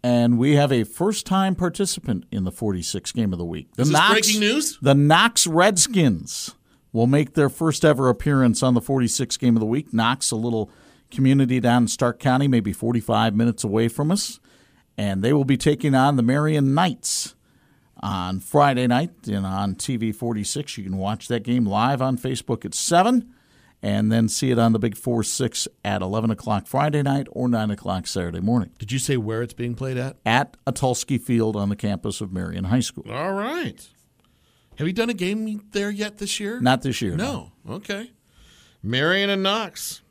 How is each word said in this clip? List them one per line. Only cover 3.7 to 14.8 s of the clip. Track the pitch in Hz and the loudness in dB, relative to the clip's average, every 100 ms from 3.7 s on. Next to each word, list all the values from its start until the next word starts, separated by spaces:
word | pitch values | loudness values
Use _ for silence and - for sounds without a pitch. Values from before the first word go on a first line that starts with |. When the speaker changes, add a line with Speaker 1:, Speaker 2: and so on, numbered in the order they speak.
| - | -2
Speaker 1:
The | |
Speaker 2:
Is | 139 | 2
this | 151 | 4
Speaker 1:
Knox, | 190 | 4
Speaker 2:
breaking | 220 214 208 | 4 2 0
news? | 208 269 302 - | 0 0 -2 -2
Speaker 1:
The | 147 | 2
Knox | 139 147 165 226 - 175 | 4 6 6 6 2 2
Redskins | 160 190 190 - 208 151 87 76 - - - _ _ _ | 4 4 4 2 4 4 2 -6 -10 -12 -14 _ _ _
will | 113 120 | 0 2
make | 139 147 | 2 2
their | - 139 | 2 0
first | - 160 139 | 2 -2 4
ever | 160 135 131 | 4 4 2
appearance | 123 156 139 127 110 | 2 2 4 4 4
on | 131 | 2
the | 123 | 2
forty-six | - 135 117 - 123 - | 0 -2 0 -2 -4 0
game | 123 113 | 2 2
of | |
the | 110 | 2
week. | 131 151 | -2 -2
Knox, | 113 113 131 - | 0 0 0 -2
a | 113 | -4
little | 117 113 104 _ - _ _ | -2 -2 -4 _ -20 _ _
community | - 135 139 131 127 | 0 4 4 4 2
down | 120 123 | 4 4
in | 113 | 2
Stark | - 123 - | 0 -2 0
County, | 147 139 143 | 0 2 2
maybe | 123 98 | 2 0
forty-five | - 113 120 - 110 113 | -4 -2 -2 0 2 2
minutes | 104 117 107 | 2 0 0
away | 107 107 117 | -2 0 0
from | - 151 | 0 0
us. | 202 - - _ _ _ _ | 0 -2 -10 _ _ _ _